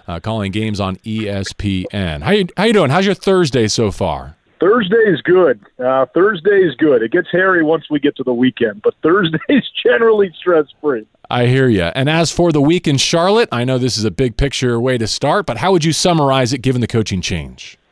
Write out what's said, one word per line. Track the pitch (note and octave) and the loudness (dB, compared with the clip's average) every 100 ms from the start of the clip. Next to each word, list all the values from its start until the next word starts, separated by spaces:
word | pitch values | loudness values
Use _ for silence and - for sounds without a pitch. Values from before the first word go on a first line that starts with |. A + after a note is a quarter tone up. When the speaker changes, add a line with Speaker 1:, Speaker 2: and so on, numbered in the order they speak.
| - | -12
Speaker 1:
uh, | E2+ | -10
calling | A2 A2+ G2 | -6 -6 -4
games | G2+ A2 G2 | -4 -4 -4
on | G2 F#2+ | -4 -6
E | A2 A2 G#2 | -8 -6 -6
S | G2+ G2 | -6 -8
P | - G#2 F#2+ F2+ | -6 -4 -4 -4
N. | G2+ F#2 D2+ | -6 -6 -6
How | D2+ | -2
you, | G#3 F3+ - | -2 -2 -2
how | G#3 | 0
you | |
doing? | G#3 D3 | 2 2
How's | D#3+ | 2
your | G3 F#3+ | 0 -2
Thursday | - F#3+ E3 B2+ G#2+ | 0 0 2 0 0
so | - A2 | 0 -2
far? | - F#2+ C#2+ C2+ - _ - | -2 -4 -6 -10 -20 _ -2
Speaker 2:
Thursday | E3+ A#3+ F#3 A3+ A3 | 0 2 2 2 2
is | D3+ | 0
good. | - F3+ E3+ A2+ - - | 2 4 4 0 -6 -6
Uh, | D3 C3 C3 | -2 0 0
Thursday | E3 G3 G3 F3 G3+ | 2 0 0 0 2
is | F#3 B2+ | 2 2
good. | D#3 B2+ | 2 2
It | A2+ | 2
gets | E3+ F3+ | -2 -2
hairy | F3 F#3+ F3+ | 0 2 2
once | D#3 D#3+ - | 2 0 -2
we | D3 | -2
get | C#3+ | -2
to | - | -2
the | B2+ | -2
weekend, | A#2+ B2+ - A2+ G#2 | 0 0 0 -4 -2
but | A#2+ - | -4 -2
<laughs> | |
Thursday | D#3 F#3+ E3+ D#3+ - | 0 2 0 -2 -2
is | C#4 - - | -2 -2 -2
generally | - A#3+ A3+ G#3+ G3 - | 0 2 2 2 0 -2
stress-free. | F3+ E3 D3 _ D3+ B2 A2 _ - | 0 0 0 _ -4 -4 -6 _ -6
Speaker 1:
I | A#2+ B2 | 0 2
hear | C3 C3 | 4 4
ya. | G#2 E2+ | 2 0
And | E2 C3+ | -2 0
as | D#3+ E3+ | 0 0
for | - F3 | 0 2
the | D3+ | 2
week | C#3+ F3+ E3+ | 2 2 0
in | C#3 | 0
Charlotte, | - E3 F3+ G#3+ A#3+ | 0 0 2 2 0
I | A#2+ | -2
know | B2 C3 | -2 0
this | B2 A2 | -2 -2
is | |
a | G#2+ | -2
big | F2 C3 G#2 | -2 -2 0
picture | C#3+ - B2+ A#2 | -2 -2 -2 0
way | B2+ B2 | 0 0
to | A2 | -2
start, | - C3+ F#3+ F#3+ | -2 0 0 -2
but | A#2 | -4
how | E3+ | 0
would | F#3+ | 2
you | D#3+ | 2
summarize | D3+ F#3 E3 C#3 C3+ B2 | 0 2 2 2 2 0
it | C3+ | -2
given | B2+ B2 | -2 0
the | A2 | 0
coaching | A#2 G#2 F#2+ | 0 -2 -4
change? | - F2 C#2 B1+ - - _ | -4 -6 -8 -14 -20 -20 _